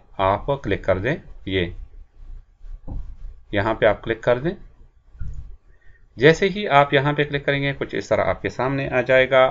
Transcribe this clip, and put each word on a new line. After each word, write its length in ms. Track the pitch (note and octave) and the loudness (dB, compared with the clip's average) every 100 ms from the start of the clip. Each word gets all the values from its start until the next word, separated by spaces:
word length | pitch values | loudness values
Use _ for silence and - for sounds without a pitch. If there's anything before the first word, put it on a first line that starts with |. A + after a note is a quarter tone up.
| - - | -14 0
आप 240 | F#2+ G2+ - G2+ | 0 2 -2 -4
क्लिक 200 | G#2+ F#2 | -4 -4
कर 140 | - F#2 | 0 0
दें, 180 | A2+ F3+ - - - | 0 -4 -8 -14 -4
ये 140 | F#2+ E2+ - - - - - - - - _ - - - - - - - - - | -2 -2 -6 -14 -18 -20 -20 -16 -16 -18 _ -14 -12 -8 -8 -8 -12 -14 -14 -6
यहाँ 200 | G2+ G#2+ | -2 -2
पे 120 | A2 A2 | 2 2
आप 140 | G2+ | 2
क्लिक 180 | A2+ A2+ | -2 -2
कर 160 | - B2 | 0 0
दें। 140 | D#3 G#3 - - - _ _ - - - - - - - - - - - | -2 -6 -14 -20 -20 _ _ -8 -6 -6 -12 -16 -20 -20 -20 -20 -20 4
जैसे 300 | C#3 D#3+ G3 | 6 6 2
ही 180 | G3 G#3 | -2 4
आप 260 | C#3 C#3 | 4 6
यहाँ 180 | C#3+ C#3+ | 4 2
पे 100 | D3 | 0
क्लिक 200 | D3 C#3+ | -2 -2
करेंगे 280 | C#3+ C#3 C#3 | -2 0 -2
कुछ 220 | C3+ B2 | -4 -6
इस 140 | A#2 - | -6 0
तरह 120 | G2+ | 0
आपके 280 | F#2 F#2 G2 | 2 -2 -4
सामने 380 | - C3 C#3 C#3 | -4 -4 -2 -2
आ 120 | B2+ | -2
जाएगा 440 | A#2+ C3 C3 C3+ C3 | 2 4 4 4 4